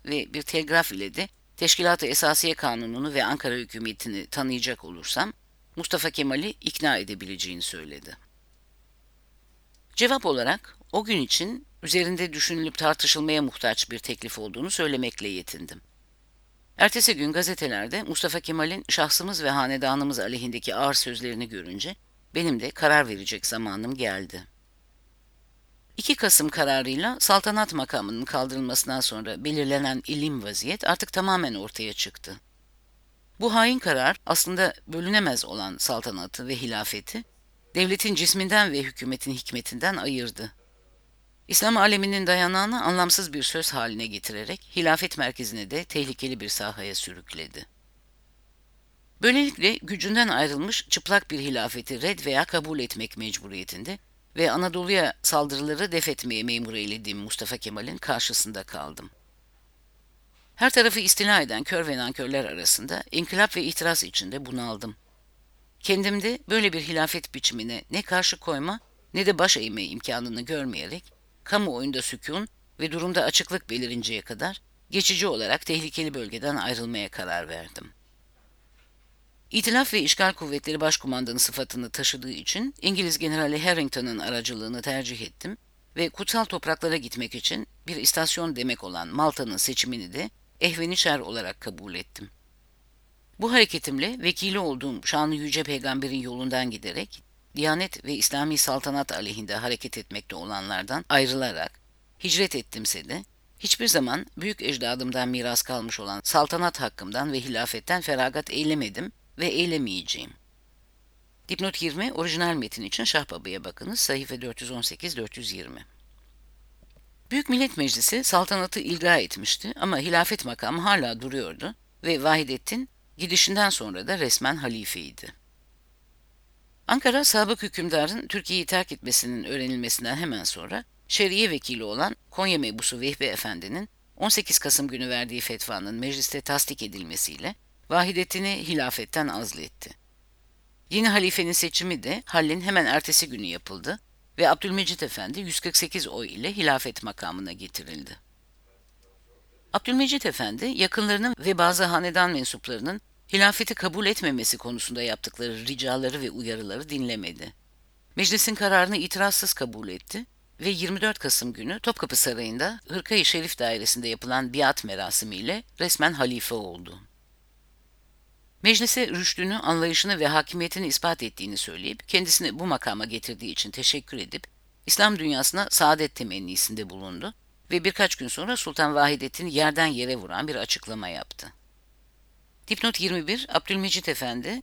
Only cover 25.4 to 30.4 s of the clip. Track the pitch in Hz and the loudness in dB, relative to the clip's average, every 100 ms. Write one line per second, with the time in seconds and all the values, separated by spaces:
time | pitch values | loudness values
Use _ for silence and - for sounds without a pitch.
25.4 | _ _ _ _ _ - - 285 202 - | _ _ _ _ _ -6 -2 2 6 6
26.4 | 151 160 139 135 131 135 208 247 - 196 | 6 2 4 4 2 0 0 2 6 6
27.4 | 214 214 208 160 131 127 101 113 131 147 | 6 2 0 0 -2 -2 -2 -4 -2 -2
28.4 | 131 131 127 127 - 131 127 110 107 95 | -2 -2 0 0 0 0 0 -2 -6 -6
29.4 | 143 151 139 139 139 131 - 151 151 135 | -2 0 2 2 2 -2 -4 -2 -2 -2